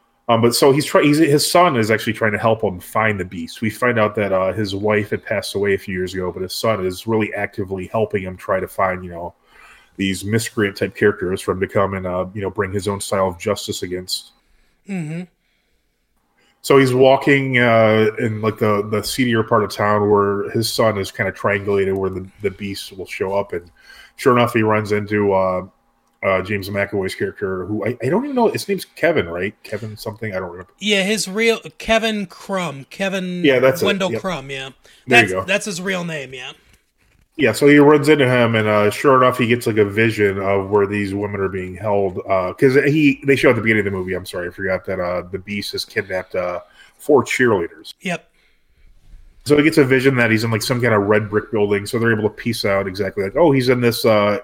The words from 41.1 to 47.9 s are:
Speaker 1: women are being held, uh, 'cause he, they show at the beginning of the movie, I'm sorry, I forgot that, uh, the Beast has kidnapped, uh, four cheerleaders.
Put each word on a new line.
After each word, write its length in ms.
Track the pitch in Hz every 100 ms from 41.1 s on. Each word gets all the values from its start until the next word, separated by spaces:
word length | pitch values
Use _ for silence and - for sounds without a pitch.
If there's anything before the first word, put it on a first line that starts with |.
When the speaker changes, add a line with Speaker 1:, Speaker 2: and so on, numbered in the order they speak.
| 101
Speaker 1:
women 240 | 101 101
are 100 | 95
being 260 | 95 92 92
held, 440 | 107 101 98 90 -
uh, 260 | 95 90
'cause 220 | 87 135 135
he, 440 | 147 156 143 135 139
they 100 | 139
show 120 | 147
at 60 | 117
the 60 |
beginning 260 | 110 110 98
of 40 |
the 60 | 98
movie, 160 | 92
I'm 120 | 92 92
sorry, 240 | 92 87
I 20 |
forgot 340 | 92 95 92 -
that, 140 | 92
uh, 240 | 87 90 90
the 80 | 95
Beast 320 | 95 101 98
has 140 | 98 -
kidnapped, 500 | - 98 - - 95
uh, 240 | 90 90 - _ - _
four 240 | - 143
cheerleaders. 720 | 113 - 123 98 85 - -